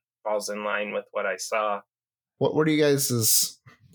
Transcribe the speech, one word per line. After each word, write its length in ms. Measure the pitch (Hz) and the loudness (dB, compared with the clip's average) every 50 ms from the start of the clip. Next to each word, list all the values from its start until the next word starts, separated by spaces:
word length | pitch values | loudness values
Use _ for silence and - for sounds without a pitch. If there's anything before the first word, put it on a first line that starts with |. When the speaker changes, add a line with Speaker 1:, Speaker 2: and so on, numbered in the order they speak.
| _ _ _ _ _ | _ _ _ _ _
Speaker 1:
falls 260 | 107 107 107 101 104 | -2 -2 -2 -2 -4
in 140 | 104 104 104 | -6 -6 -4
line 280 | 104 101 104 104 104 | -2 -2 -2 -4 -2
with 140 | 104 104 104 _ | -4 -6 -6 _
what 140 | - 107 101 | -6 -4 -2
I 120 | 98 92 | -2 -4
saw. 440 | 92 - - 113 110 107 107 101 101 - _ _ _ _ _ _ _ _ _ _ | -4 -6 -4 -2 0 0 0 -2 -4 -6 _ _ _ _ _ _ _ _ _ _
Speaker 2:
What, 160 | _ 135 - - | _ -2 0 2
what 140 | 147 156 | 2 2
are 40 | 160 | 2
you 100 | 156 151 | 2 4
guys' 800 | 151 147 143 139 139 - 123 117 110 - - - - - - _ _ - - _ _ _ | 4 4 4 2 0 0 0 0 2 2 4 2 2 0 -4 _ _ -20 -20 _ _ _